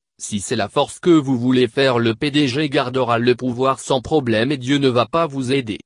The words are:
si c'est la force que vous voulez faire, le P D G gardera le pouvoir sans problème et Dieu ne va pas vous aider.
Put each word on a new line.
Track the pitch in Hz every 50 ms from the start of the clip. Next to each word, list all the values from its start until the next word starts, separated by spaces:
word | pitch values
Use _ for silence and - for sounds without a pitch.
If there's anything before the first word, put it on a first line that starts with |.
| _ _ _ _
si | - - 110 101
c'est | - - 123
la | 107 98 104
force | - 147 139 - - -
que | - 180
vous | 165 156 135 135 135 117
voulez | 120 127 127 127 123 113
faire, | - 139 139 135 123 117
le | 117 113 110
P | 110 151 147
D | 135 151 147 131
G | 117 147 160 143
gardera | 131 147 131 123 123 135 127 117 117 117
le | 120 123 123
pouvoir | 120 131 127 117 120 131 135 131 -
sans | - - 143 135
problème | 120 - 160 151 131 120 110 107 117 139
et | 151 131
Dieu | 120 127 143 143
ne | 139 131
va | 117 120 113
pas | - - 165 170 151
vous | 139 135 127 120
aider. | 135 139 123 107 95 - -